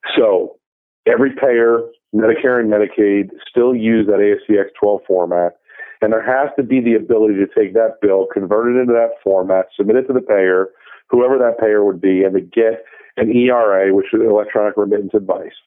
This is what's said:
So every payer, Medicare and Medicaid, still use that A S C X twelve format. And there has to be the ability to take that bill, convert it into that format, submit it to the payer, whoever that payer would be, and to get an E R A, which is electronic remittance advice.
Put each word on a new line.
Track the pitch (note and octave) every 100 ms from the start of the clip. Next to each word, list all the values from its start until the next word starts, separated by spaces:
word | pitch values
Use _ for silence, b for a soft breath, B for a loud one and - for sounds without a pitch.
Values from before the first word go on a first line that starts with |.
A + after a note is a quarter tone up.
| - -
So | A2+ F#2+ E2+ - _ _ _ _ -
every | A#2+ C3+
payer, | - C3+ A#2+ A#2 A#2 - - _
Medicare | G#2+ A2 A2+ C3+ B2
and | A2+
Medicaid, | G#2 G#2 - G#2 G2+ G2 - -
still | - B2
use | B2 A2 A2+ G#2
that | G2
A | G#2
S | G2+ -
C | G#2
X | G2 -
twelve | G#2 G2+ -
format. | F#2 F2 F2 F2 - B B B B
And | A2
there | A2+ A2
has | B2+ D3 -
to |
be | B2 C3
the | A#2+ A2
ability | G#2 A2+ G#2+ G2
to | G2
take | - G2+ G2+
that | A2+ -
bill, | G#2 F#2+ F#2+
convert | - F#2+ G#2 A#2 B2
it |
into | B2+
that | A#2 A#2 A2+
format, | G2+ F#2+ F#2 F#2+ F#2+ -
submit | G2+ A#2
it | B2+
to |
the | B2+
payer, | - G2+ F#2+ F#2 F#2+ B B B B
whoever | B2 B2 C3
that | B2 A2+
payer | A2 G#2 G2+
would | F2+
be, | F#2+ F#2
and | F#2+
to | F#2+
get | F2+ A#2 A2+ F#2 B B B -
an | G#2+
E | A#2+ B2
R | A#2+ A2 F#2+ G2
A, |
which | G2 F#2+
is | A2
electronic | A2+ G#2 G#2 - G#2 G2+
remittance | G2+ G#2 G2
advice. | G#2+ F#2+ F2 D#2+ -